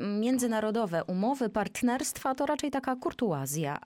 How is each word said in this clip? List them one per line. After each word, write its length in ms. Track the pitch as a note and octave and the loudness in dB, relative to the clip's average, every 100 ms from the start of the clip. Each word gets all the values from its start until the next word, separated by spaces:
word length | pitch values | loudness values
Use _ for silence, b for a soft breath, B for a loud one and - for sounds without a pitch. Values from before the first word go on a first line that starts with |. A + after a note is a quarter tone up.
| G3+ G#3 | 0 0
międzynarodowe 840 | A3+ C4 A#3+ A3 A3 G#3+ G#3+ E3 | 2 2 2 2 2 0 0 0
umowy, 460 | - F3+ G#3+ C#4 A3+ | 0 0 2 2 0
partnerstwa 840 | G#3+ G3+ - B3 B3+ C#4 - C#4 C4 | 0 -2 0 2 2 -2 -2 -2 0
to 100 | C#4+ | 0
raczej 260 | D4+ D4 | 0 0
taka 240 | C4+ C4 B3+ | -2 -2 -2
kurtuazja, 840 | E4 - A3+ D3 C3+ D3 D3 C#3+ | -2 0 0 0 -2 -2 -2 -4